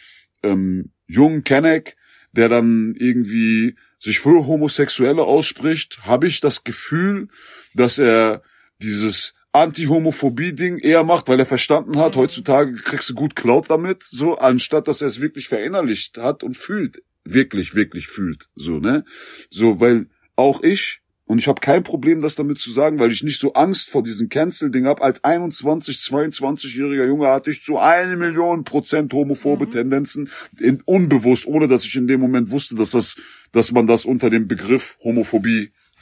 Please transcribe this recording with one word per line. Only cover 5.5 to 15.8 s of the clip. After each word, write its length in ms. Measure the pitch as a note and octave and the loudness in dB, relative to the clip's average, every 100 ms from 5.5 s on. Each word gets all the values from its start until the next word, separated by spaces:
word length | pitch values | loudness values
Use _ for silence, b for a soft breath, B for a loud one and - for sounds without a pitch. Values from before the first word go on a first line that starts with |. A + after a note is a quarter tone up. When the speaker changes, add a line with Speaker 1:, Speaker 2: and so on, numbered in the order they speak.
| - C#3+ D#3+ - - | -4 -2 -2 -6 -10
Speaker 1:
habe 240 | - B2+ E3+ | 0 2 2
ich 140 | - | 0
das 240 | C#3+ - | -2 -2
Gefühl, 640 | - - - D#3+ F#3 G3+ G3+ B B B B | -8 -12 -6 -4 -2 -4 -8 B B B B
dass 240 | - B2 B2+ | 0 2 4
er 440 | B2+ A2+ A2 G#2+ b b b - | 4 4 4 0 b b b -14
dieses 520 | G#2+ G#2 G#2+ F#2+ - - _ | -8 -4 -2 -2 -4 -8 _
Anti-Homophobie-Ding 1300 | C#3 E3 D3+ D#3 E3 D#3+ D3 C#3 A#2+ F3 C#3+ F3+ F3 | 2 2 0 0 0 0 0 -2 -2 -6 -4 -4 -2
eher 240 | D3 E3 | 2 2
macht, 260 | D#3+ E3+ - | 4 2 2
weil 100 | C3 | 2
er 80 | B2+ | 2
verstanden 500 | - - D3+ - D3 | 0 0 0 0 0
hat, 160 | D#3+ | 0
Speaker 2:
Mhm. 60 | C3 | 2
Speaker 1:
heutzutage 540 | C3 - - C3+ C#3+ | 0 -2 0 2 2
kriegst 340 | A#2 - C#3+ - | -2 -8 -6 -6
du 60 | |
gut 220 | B2 D3 - | -4 -4 -2
Clout 280 | A#2 C3 D#3+ | 2 2 2
damit, 340 | D#3+ F3 F#3 | 0 -2 -6
so, 340 | - B2 D#3 D#3+ | -10 -4 -2 2
anstatt 500 | C3+ B2+ - D3+ D#3 | 2 2 0 -2 -2
dass 140 | D3 | -4
er 60 | D3 | -4
es 120 | A2 | -4
wirklich 260 | D3+ C#3 B2 | -8 -8 -8
verinnerlicht 680 | A2 A#2+ F#3+ | -6 -4 -4